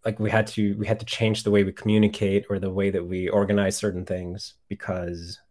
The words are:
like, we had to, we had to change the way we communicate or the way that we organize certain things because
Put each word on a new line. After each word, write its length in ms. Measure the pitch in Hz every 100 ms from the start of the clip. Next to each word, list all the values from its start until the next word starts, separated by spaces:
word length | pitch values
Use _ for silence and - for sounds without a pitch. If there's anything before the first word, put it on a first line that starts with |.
like, 160 | 117 107
we 100 | 107
had 160 | 110 110
to, 280 | - 104 101
we 100 | 107
had 140 | 110
to 60 | -
change 360 | - 110 107
the 80 | 104
way 140 | 101
we 80 | 98
communicate 720 | - 107 107 104 - 101 101 -
or 100 | 98
the 120 | 95
way 200 | 95 98
that 140 | 95
we 240 | 87 92 90
organize 480 | 104 101 104 98 95
certain 280 | 104 90
things 500 | 92 92 87 90 - _ _
because 720 | 101 - 92 87 87 85 - _